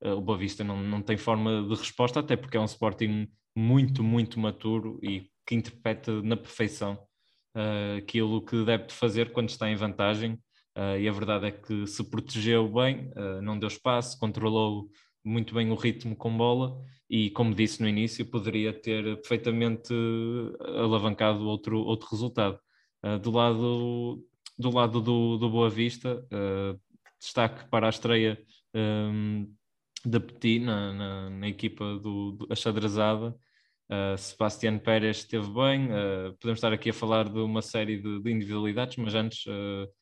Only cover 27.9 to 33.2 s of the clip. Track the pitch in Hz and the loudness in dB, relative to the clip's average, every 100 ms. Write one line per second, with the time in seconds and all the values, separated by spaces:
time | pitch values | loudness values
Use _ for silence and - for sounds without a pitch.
27.9 | 110 117 117 110 107 - _ _ 110 107 | 2 4 4 4 0 -8 _ _ -2 0
28.9 | 107 107 107 107 104 104 104 _ _ _ | 0 0 0 -2 -2 -4 -12 _ _ _
29.9 | - 120 117 - - 117 117 120 107 101 | -8 0 0 0 -2 2 2 2 -2 -2
30.9 | 98 101 98 95 95 101 98 110 - 104 | -4 -6 -6 -8 -6 -6 -4 -6 -4 -6
31.9 | 101 104 101 101 101 - - 117 107 107 | -4 -4 -4 -4 -8 -6 -2 0 0 0
32.9 | 104 107 110 | 2 2 2